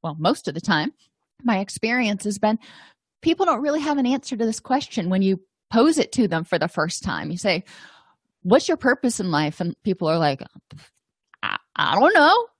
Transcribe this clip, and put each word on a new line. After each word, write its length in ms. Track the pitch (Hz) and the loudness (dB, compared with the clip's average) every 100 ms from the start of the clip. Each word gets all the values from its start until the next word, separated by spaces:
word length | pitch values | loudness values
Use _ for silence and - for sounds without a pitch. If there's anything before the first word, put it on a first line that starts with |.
well, 120 | 170 156 | -8 -2
most 280 | 165 294 - | 0 0 -4
of 60 | |
the 80 | 156 | -6
time, 320 | - 160 175 - _ _ _ _ | 0 0 0 -8 _ _ _ _
my 160 | 240 196 | -2 -2
experience 680 | 196 - 220 247 226 202 208 | -2 -6 -2 -2 -2 -2 -6
has 120 | 202 | -2
been 220 | 214 220 - - - _ _ _ | 0 -2 -6 -20 -20 _ _ _
people 260 | 320 320 359 | -2 0 0
don't 160 | 269 | 0
really 180 | 294 302 | 0 -2
have 160 | 294 285 | 0 0
an 80 | 247 | 0
answer 320 | 269 - 233 | 0 -4 -4
to 80 | 226 | -4
this 140 | 220 | -4
question 500 | - 262 - - 175 | -2 -2 -2 -6 0
when 140 | 185 | 2
you 180 | 190 185 _ _ _ | 2 0 _ _ _
pose 260 | 226 285 320 | 4 4 4
it 140 | - | 0
to 160 | - 208 | 0 0
them 160 | 165 | 0
for 160 | 165 175 | -2 -2
the 80 | 170 | -2
first 340 | - 160 - | -2 -4 -4
time. 300 | - 87 92 | -6 -6 -6
You 60 | 175 | -4
say, 260 | 208 170 - - - - _ _ _ _ | -2 -2 -4 -20 -20 -20 _ _ _ _
"What's 240 | 180 247 - | 2 2 2
your 100 | 330 | -2
purpose 420 | 262 254 254 - | 0 0 -2 -2
in 120 | 185 | -2
life?" 280 | 151 151 - | 0 0 -2
And 160 | 170 - | -6 -4
people 260 | 214 180 160 | -4 -2 0
are 120 | 165 | 2
like, 240 | 156 135 - - _ - - _ _ _ _ _ | 0 -2 -10 -20 _ -20 -20 _ _ _ _ _
"I, 160 | - 50 _ - | -8 -8 _ -4
I 240 | 147 180 | -2 2
don't 140 | 285 | 4
know." 340 | 427 302 440 466 | 6 6 4 0